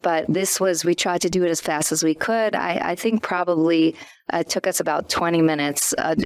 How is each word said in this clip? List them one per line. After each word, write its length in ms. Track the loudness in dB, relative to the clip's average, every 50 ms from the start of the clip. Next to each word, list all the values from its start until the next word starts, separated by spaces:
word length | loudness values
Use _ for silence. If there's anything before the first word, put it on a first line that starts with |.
but 240 | 0 0 0 0 0 0
this 300 | 0 0 0 0 0 0
was, 260 | 2 2 0 2 0
we 100 | 0 0
tried 260 | 0 0 0 0 0
to 80 | 0 0
do 140 | 2 2 2
it 60 | 2
as 100 | 0 0
fast 320 | -2 -2 -2 -2 -2 -2
as 120 | -2 0 0
we 100 | 0 0
could. 420 | 0 -2 -2 0 0 0 0 0
I, 360 | -2 -2 -2 -2 -2 -2 -4
I 40 | -4
think 280 | -2 -2 0 0 0 -2
probably, 720 | -2 -2 -2 0 0 2 2 4 4 4 4 4 2 0 -2 -10 -20 -20 _ _ -4
uh, 60 | -4
it 120 | -2 -2 -2
took 180 | -4 -2 -2
us 120 | -2 -2 -2
about 300 | -2 -2 -2 -2 -2 -4
twenty 320 | -4 -2 0 2 4 4
minutes, 520 | 4 4 2 0 -2 -2 -2 -2 -4 -2 -2
a, 180 | -2 -2 0 0 0 0